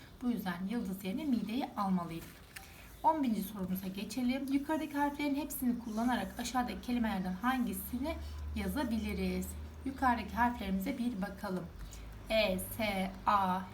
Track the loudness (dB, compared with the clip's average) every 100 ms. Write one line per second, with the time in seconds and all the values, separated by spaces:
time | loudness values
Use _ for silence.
0 | -16 -4 -2 0 -2 -2 -2 -2 -2 -4
1 | -2 -2 2 2 2 -2 -2 0 2 2
2 | 0 -6 -10 -14 -16 -16 -16 -16 -18 2
3 | 4 6 4 2 0 -2 -2 -2 -2 -4
4 | -2 2 2 2 2 0 2 0 0 2
5 | 2 2 0 0 -2 0 0 0 -2 0
6 | 2 2 0 -4 -2 0 0 -2 0 2
7 | 2 0 0 0 0 2 0 -2 -4 -2
8 | -2 -4 -6 -8 -4 -2 0 0 0 0
9 | -2 0 0 0 -2 -6 -10 -8 -8 2
10 | 4 4 0 2 2 2 0 0 0 0
11 | 0 0 -2 -4 -2 -2 -4 -10 -12 -10
12 | -12 -10 0 4 4 2 -2 -2 0 0
13 | -2 0 4 4 4 2 -2